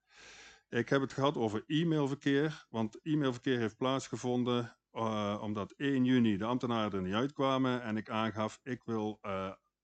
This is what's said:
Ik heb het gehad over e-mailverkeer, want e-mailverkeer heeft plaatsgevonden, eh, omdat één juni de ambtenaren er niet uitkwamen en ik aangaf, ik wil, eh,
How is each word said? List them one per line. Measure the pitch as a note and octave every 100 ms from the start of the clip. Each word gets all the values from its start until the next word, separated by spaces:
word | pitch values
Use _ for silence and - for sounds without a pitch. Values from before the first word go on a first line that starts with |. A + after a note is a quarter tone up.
| _ - - - - - -
Ik | A#2+ A#2
heb | C#3
het | C3+
gehad | - C#3 D3
over | A2 G#2+ -
e-mailverkeer, | D3+ E3+ D#3 C#3 C#3 C#3+ C#3 D#3 D3+ -
want | A#2 A2 -
e-mailverkeer | E3 D3+ C3+ B2 C#3 B2
heeft | A2 -
plaatsgevonden, | B2+ C3+ - A#2 B2 B2 A#2+ A#2+ A2+ - _
eh, | B2 A2+ G#2+ G2+ G#2
omdat | G#2+ G#2 F#2+
één | - C#3+ C3+
juni | B2+ B2+ A2+ F#2+
de |
ambtenaren | A2 B2+ A#2+ A#2 G#2+
er | F#2+
niet | F#2
uitkwamen | G#2 C3+ - C3+ C3 C3 B2
en | A#2+ G#2+
ik | G#2+
aangaf, | A2 A2 A2 G#2+ -
ik | - B2
wil, | - A2 G#2+ G#2
eh, | G#2 F#2+ F#2+ F#2+ _ _